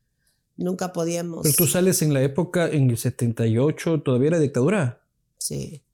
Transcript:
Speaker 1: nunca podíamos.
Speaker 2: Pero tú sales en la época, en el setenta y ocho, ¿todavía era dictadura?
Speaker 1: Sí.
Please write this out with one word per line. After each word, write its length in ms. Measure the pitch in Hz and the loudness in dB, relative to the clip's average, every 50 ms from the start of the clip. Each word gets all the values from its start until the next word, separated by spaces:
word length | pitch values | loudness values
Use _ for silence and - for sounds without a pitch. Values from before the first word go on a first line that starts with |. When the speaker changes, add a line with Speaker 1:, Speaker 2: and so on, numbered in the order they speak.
| _ _ _ _ _ _ _ _ _ _ _ | _ _ _ _ _ _ _ _ _ _ _
Speaker 1:
nunca 360 | - 175 180 185 185 190 180 180 | -6 -4 -4 -4 -4 -6 -6 -4
podíamos. 500 | 170 165 170 170 170 170 175 165 165 - | -4 -4 -2 -2 -4 -6 -6 -6 -2 0
Speaker 2:
Pero 120 | 156 139 | 0 2
tú 100 | - 175 | 2 2
sales 360 | 139 - 185 180 190 180 - 165 | 2 2 2 2 2 2 2 2
en 100 | 151 143 | 2 2
la 80 | 135 131 | 2 2
época, 460 | 139 135 - 170 - - 180 170 156 | 0 0 -2 -4 -2 0 0 0 0
en 220 | - 151 139 127 | 2 2 2 2
el 80 | 117 113 | 2 0
setenta 480 | - 127 - - 123 117 113 - 117 | -2 -4 -4 -2 -2 -2 -2 0 0
y 100 | 113 110 117 | 2 2 2
ocho, 420 | 131 156 147 - - 170 165 151 - | 2 2 0 -2 -2 -2 -2 0 0
¿todavía 260 | - 127 123 131 151 | 0 2 2 2 2
era 100 | 175 170 | 2 2
dictadura? 640 | 151 131 - 123 123 156 208 214 151 120 117 - _ _ _ _ _ _ _ - | 2 0 2 2 2 2 2 2 0 -2 -4 -6 _ _ _ _ _ _ _ -10
Speaker 1:
Sí. 440 | - - 151 139 135 - - - _ _ | -10 -8 -6 -8 -8 -10 -12 -16 _ _